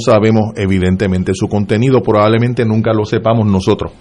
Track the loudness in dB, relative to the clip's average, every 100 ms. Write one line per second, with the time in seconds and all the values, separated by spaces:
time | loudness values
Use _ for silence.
0 | 2 2 4 2 0 -2 -2 0 0 0
1 | 0 -2 -2 -2 -2 -2 -2 0 2 2
2 | 2 2 2 2 0 -2 -2 0 0 -2
3 | -2 -2 0 0 0 0 0 -2 -4 -14